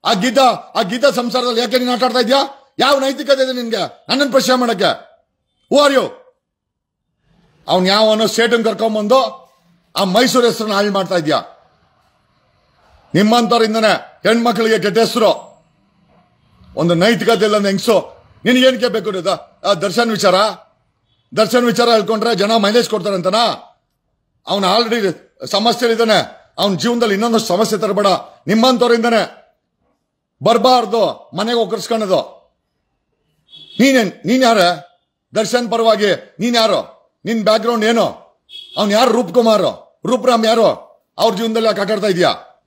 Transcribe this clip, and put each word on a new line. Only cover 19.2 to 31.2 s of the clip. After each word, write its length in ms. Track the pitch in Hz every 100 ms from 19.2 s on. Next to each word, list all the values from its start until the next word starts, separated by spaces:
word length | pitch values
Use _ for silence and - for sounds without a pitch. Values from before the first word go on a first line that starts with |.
| 165 156 - _ 185
ಆ 40 |
ದರ್ಶನ್ 380 | 196 196 185 233
ವಿಚಾರ, 240 | 214 202 185 214 180 _ _ _ _ _ _ _ -
ದರ್ಶನ್ 280 | 214 247 240
ವಿಚಾರ 240 | 208 240
ಹೇಳ್ಕೊಂಡ್ರೆ 460 | 226 190 220 220 202
ಜನ 160 | 202 226
ಮೈಲೇಜ್ 340 | 202 226 233
ಕೊಡ್ತಾರಂತನಾ? 880 | 214 180 196 180 208 233 - - _ _ _ _ _ _ _ -
ಅವ್ನು 320 | 196 190 208
already 360 | 233 233 196 151 _ _ 131
ಸಮಸ್ಯೆಲಿದ್ದಾನೆ, 1040 | 196 226 240 240 226 226 196 127 - _ -
ಅವ್ನ್ 220 | 196 175
ಜೀವನದಲ್ಲಿ 340 | 220 240 233
ಇನ್ನೊಂದಷ್ಟು 340 | 196 233 226 -
ಸಮಸ್ಯೆ 320 | 180 220 214
ತರಬೇಡ. 280 | 202 196 196 175 - - -
ನಿಮ್ಮಂತವ್ರಿಂದನೇ 880 | 220 254 247 240 233 233 226 165 - _ _ _ _ _ _ _ _ _ _
ಬರ್ಬಾರ್ದು 880 | 165 233 247 254 220 226 180 120